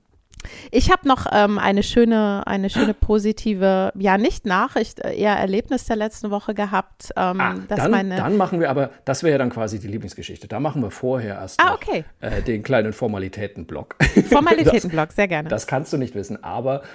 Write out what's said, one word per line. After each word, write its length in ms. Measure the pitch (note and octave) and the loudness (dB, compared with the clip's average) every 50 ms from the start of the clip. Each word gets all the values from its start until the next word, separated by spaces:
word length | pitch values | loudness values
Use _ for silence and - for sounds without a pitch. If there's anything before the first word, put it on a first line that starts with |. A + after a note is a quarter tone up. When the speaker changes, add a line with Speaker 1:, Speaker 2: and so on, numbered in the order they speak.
| _ _ _ _ _ _ - - - - - - - - | _ _ _ _ _ _ -18 -18 -16 -16 -16 -18 -12 -2
Speaker 1:
Ich 200 | - - - - | 2 2 4 4
hab 140 | F#4 F4+ - | 4 4 4
noch, 220 | C#4+ C4 B3 - - | 4 2 2 2 2
ähm, 260 | - G#3 G#3 G#3 G#3 G3 | 2 4 4 4 2 2
eine 240 | F#3 G3 G3 G3+ | 2 2 2 2
schöne, 640 | G3+ - - B3 A#3 A3+ A3+ A3 G#3+ G#3 G3+ G3 - | 0 2 4 4 4 6 4 2 2 2 0 -2 -4
eine 240 | - G3 G3 F#3+ G3 | -4 -2 -2 -2 -2
schöne 240 | - - G#3+ G#3 G#3 | 0 2 2 2 2
positive, 960 | - - - G#3+ G#3+ G3+ G#3+ G#3+ - - A3 G#3 F#3 F#3+ F#3+ F#3+ F#3+ F#3+ G3 - G3 | 0 2 2 2 2 2 0 -2 -2 -2 -4 0 2 2 2 4 2 0 -2 -2 0
ja, 180 | F#3+ G3 F#3+ | 2 2 4
nicht 300 | G3 G#3+ E4 - - - | 4 2 0 0 -2 -2
Nachricht, 540 | G#3 F3+ F#3 A3+ C4+ - C4 - - - - | -2 0 0 0 0 0 -2 -2 -2 -6 -8
äh, 140 | - - - | -8 -6 -4
eher 200 | - G3 G#3 G3+ | 0 0 2 2
Erlebnis 480 | - - F#3+ F#3+ G#3 - - C#4 B3 - | 2 0 0 0 -2 -2 -2 -4 -4 -2
der 120 | - A#3 | -2 -2
letzten 340 | G#3+ G#3+ A3 - - - G#3 | -2 -2 -4 -6 -8 -6 -6
Woche 240 | G3+ G3+ - - G#3+ | -6 -4 -4 -6 -4
gehabt, 560 | G3+ G#3 G3 G3+ G3 - - - _ - - - | -4 -4 -2 -2 -2 -4 -4 -12 _ -14 -8 -4
ähm, 260 | - F#3 F#3 F3+ G3 | -2 -2 0 0 0
Speaker 2:
Ah, 120 | - G#3 F#3 F#3 F#3+ - | 0 0 -2 -4 -6 -6
Speaker 1:
dass 100 | G#3 - | -2 0
Speaker 2:
dann, 120 | - E3 | 2 2
Speaker 1:
meine 260 | G#3+ G3 F#3+ F#3+ F#3 | 2 0 0 -2 -4
Speaker 2:
dann 220 | F#3 - D3 G3 G#3 | -2 -2 0 2 2
machen 200 | F#3 F3 F#3+ E3+ | 0 0 0 0
wir 120 | E3 C#3+ | 0 0
aber, 180 | C3 C#3+ C#3 B2 - - _ | 0 0 -2 -2 -6 -8 _
das 180 | - C3+ - | -4 -4 0
wäre 100 | - E3 | 2 2
ja 60 | D3 C3+ | 2 4
dann 120 | C3 B2 | 2 0
quasi 280 | B2 A#2 A2 G#2+ G#2+ G#2+ | -2 -2 -4 -4 -4 -6
die 100 | F#2 - | -8 -8
Lieblingsgeschichte. 600 | G#2 A2+ - F#2 - - E2+ - F2 - - - | -8 -8 -8 -10 -12 -14 -14 -14 -14 -16 -12 -10
Da 100 | G#2+ A2 | -6 -4
machen 220 | C#3+ D#3 C#3+ D3 | -4 -2 -2 -2
wir 80 | A#2+ G2 | -4 -4
vorher 440 | - - - B2 C3 B2+ A2+ G#2 G2 | -6 -4 -4 -2 -2 -2 -4 -6 -8
erst 260 | G2 F#2+ - - - | -10 -12 -4 0 2
Speaker 1:
Ah, 60 | E4 | 2
Speaker 2:
noch, 80 | F4+ G4+ | 2 2
Speaker 1:
okay. 300 | G#4+ - - G4 F3+ D#3 - - _ | 0 -4 -4 -4 -4 -6 -8 -14 _
Speaker 2:
äh, 180 | - A2 G#2+ G2+ | -8 -4 -4 -2
den 220 | F#2+ - A2+ G#2+ | -2 -2 -2 -2
kleinen 320 | G#2+ - C3+ A#2+ G#2+ A2 G#2+ | -2 0 2 2 2 0 -2
Formalitätenblock. 1000 | - C3 A#2 G#2+ G2 F#2+ F#2+ - G#2+ G#2 G2+ - - E2 - D2+ D2 - - - - D3+ - | -4 -4 -4 -2 -4 -6 -8 -8 -8 -10 -10 -10 -14 -12 -10 -10 -12 -10 -12 0 2 2 4
<laughs> 180 | - G3+ - - | 4 4 4 6
Speaker 1:
Formalitätenblock, 800 | - C#4+ D4 F4 - D#4+ D#4 - - A3 - F3+ D#3+ D#3+ D3+ - | 4 4 6 6 4 6 6 4 4 4 2 0 -2 -2 -2 -2
Speaker 2:
Das, 80 | - | 0
Speaker 1:
sehr 120 | - G3+ F#3+ | 0 0 2
gerne. 220 | E3+ D3+ D3 D#3+ | 0 -2 -2 -2
Speaker 2:
das 160 | A2 A2 - | -4 -4 -2
kannst 260 | - - C3 D#3 - | -4 -4 -4 -2 -4
du 60 | - C#3+ | -4 -4
nicht 160 | C3 A#2 - | -4 -4 -6
wissen, 280 | G#2 F#2+ - G#2+ - | -8 -8 -8 -10 -10
aber 420 | - - F2+ A#2 B2 C3 C3+ C#3 - - | -8 -8 -8 -4 -2 -2 -4 -4 -6 -12